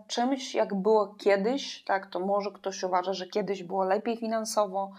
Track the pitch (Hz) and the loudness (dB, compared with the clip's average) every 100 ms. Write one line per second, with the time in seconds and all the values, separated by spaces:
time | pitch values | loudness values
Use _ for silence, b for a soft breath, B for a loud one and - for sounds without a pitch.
0 | - - 240 269 - 226 214 196 190 220 | -4 -2 0 0 -2 -2 0 0 4 4
1 | 202 - 208 196 196 269 - - - 196 | 4 0 4 4 4 0 -4 -12 -2 -2
2 | 190 180 185 202 196 196 196 190 185 185 | -2 -4 0 0 0 -6 -8 -4 0 0
3 | 180 190 185 208 190 196 175 190 190 202 | 0 -4 -4 -4 -2 -4 -4 -2 2 2
4 | 220 233 220 226 220 - 202 185 196 | 0 -4 -2 -2 -2 0 0 0 -6